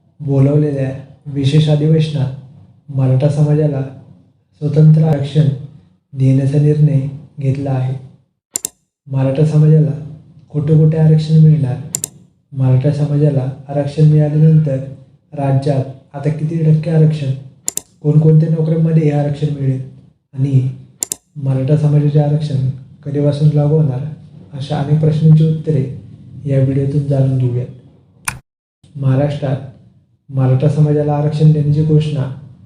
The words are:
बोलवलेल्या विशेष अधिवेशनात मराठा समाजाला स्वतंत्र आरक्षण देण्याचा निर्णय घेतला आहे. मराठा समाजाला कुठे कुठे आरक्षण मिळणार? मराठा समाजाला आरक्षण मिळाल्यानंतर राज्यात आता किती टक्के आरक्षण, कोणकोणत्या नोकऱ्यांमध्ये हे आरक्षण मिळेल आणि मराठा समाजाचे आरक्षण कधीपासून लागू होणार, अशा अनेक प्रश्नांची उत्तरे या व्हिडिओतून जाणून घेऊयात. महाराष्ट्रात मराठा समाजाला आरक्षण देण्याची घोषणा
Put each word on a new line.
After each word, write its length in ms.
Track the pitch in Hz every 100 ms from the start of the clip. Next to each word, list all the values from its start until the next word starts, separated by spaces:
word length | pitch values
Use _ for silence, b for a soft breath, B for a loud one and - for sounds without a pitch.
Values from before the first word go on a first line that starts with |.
| _ -
बोलवलेल्या 720 | 147 135 139 151 151 135 131 - - - 147
विशेष 440 | 139 135 156 151
अधिवेशनात 640 | 147 156 160 156 139 127 - - - - _ -
मराठा 400 | 135 131 127 143
समाजाला 520 | - 151 147 151 135 - - - - _ _ _
स्वतंत्र 500 | - 147 147 156 156
आरक्षण 460 | 156 143 135 156 131 - - - _ _ _
देण्याचा 480 | 135 131 131 135 151
निर्णय 380 | 147 151 147 131 - - - -
घेतला 320 | 135 131 139
आहे. 240 | 131 127 131 - - _ _ _ - - _ _ _ -
मराठा 340 | 135 135 135 156
समाजाला 460 | 151 151 156 139 - - - - - _
कुठे 340 | 147 151 156
कुठे 140 | 160 160
आरक्षण 420 | 156 160 - 160
मिळणार? 360 | 156 147 127 123 - - - - _ _ _
मराठा 400 | 131 131 127 147
समाजाला 600 | 151 147 143 147 131 127 - -
आरक्षण 340 | 139 143 -
मिळाल्यानंतर 720 | 151 151 147 151 156 156 147 135 - - - _ _
राज्यात 500 | 143 139 135 147 131 120 - _
आता 160 | 139 151
किती 440 | 156 - 165 156
टक्के 180 | 156 170
आरक्षण, 400 | 160 156 - 135 131 - - - - - _
कोणकोणत्या 480 | 151 151 156 156 160
नोकऱ्यांमध्ये 540 | 160 156 165 160 160
हे 80 | 151
आरक्षण 420 | 147 143 - 147
मिळेल 280 | 143 131 131 - - - _ _
आणि 360 | 135 139 131 131 - - _ - - _ -
मराठा 420 | 135 131 131 151
समाजाचे 420 | 147 147 147 151
आरक्षण 500 | 147 151 - 127 127 - - -
कधीपासून 460 | 143 143 143 135 156
लागू 220 | 147 147 156
होणार, 240 | 135 123 - - - - -
अशा 260 | 139 - 147
अनेक 200 | 139 156
प्रश्नांची 500 | 156 156 160 156 160
उत्तरे 520 | 156 - 131 127 - - - - - 143
या 180 | 135
व्हिडिओतून 440 | 135 135 139 143 139
जाणून 300 | 135 131 131
घेऊयात. 300 | 123 123 123 - - _ _ _ - - _ _ _ _ _ 139
महाराष्ट्रात 640 | 135 131 147 - 139 - - - _ _ _ _ -
मराठा 400 | 135 131 127 151
समाजाला 440 | 151 151 147 147
आरक्षण 380 | 147 151 151 156
देण्याची 320 | 151 147 147
घोषणा 540 | 156 151 151 143 127 - - -